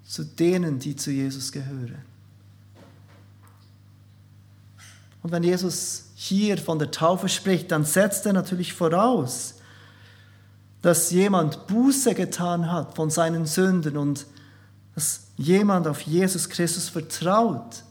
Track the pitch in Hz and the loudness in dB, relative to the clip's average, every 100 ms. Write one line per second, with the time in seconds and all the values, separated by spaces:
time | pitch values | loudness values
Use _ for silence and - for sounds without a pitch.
0 | - - 151 - 170 185 170 131 151 135 | -12 -10 -10 0 2 2 0 -4 -6 -6
1 | - 135 135 135 - 139 135 135 120 - | -4 -2 -4 -6 -10 -8 -10 -10 -10 -12
2 | - - - - - - - - - - | -18 -20 -20 -20 -20 -20 -20 -20 -20 -20
3 | - - - - - - - - - - | -20 -20 -20 -20 -20 -20 -20 -20 -20 -20
4 | - - - - - - - - - - | -20 -20 -20 -20 -20 -20 -20 -20 -20 -20
5 | - - 170 175 170 180 185 - - - | -20 -14 -6 0 2 2 -2 -4 -8 -10
6 | - - - 190 208 196 - 160 147 - | -14 -14 -2 0 2 0 -2 -2 -2 2
7 | 160 180 190 - 190 175 - 156 151 185 | 2 2 0 -2 0 0 2 0 2 2
8 | 208 202 214 190 - 180 175 - 170 175 | 2 0 0 0 0 -4 -4 -2 2 4
9 | 233 233 127 - - - - - - - | 4 2 0 -6 -10 -14 -20 -20 -20 -20
10 | - - - - - - - - 170 170 | -20 -20 -20 -20 -20 -20 -20 0 2 2
11 | - 175 196 185 156 - - 214 262 269 | 4 4 4 4 2 -2 -2 4 4 4
12 | 233 - 170 - 175 175 165 175 - - | 2 0 -2 -2 -2 0 0 -2 -4 -2
13 | 156 156 165 165 156 185 185 180 151 147 | -2 2 0 0 -2 2 2 2 0 -2
14 | 143 139 - - - - - - - - | -2 -4 -8 -20 -20 -20 -20 -20 -14 -6
15 | - - - - 139 190 208 185 160 143 | -4 -6 -12 -6 2 4 6 2 0 -4
16 | - 165 190 185 - - 170 170 - 170 | 0 2 2 0 -4 -2 -2 -2 -6 -8
17 | 151 - 165 208 233 147 - - - | -8 -4 0 2 2 -2 -8 -18 -20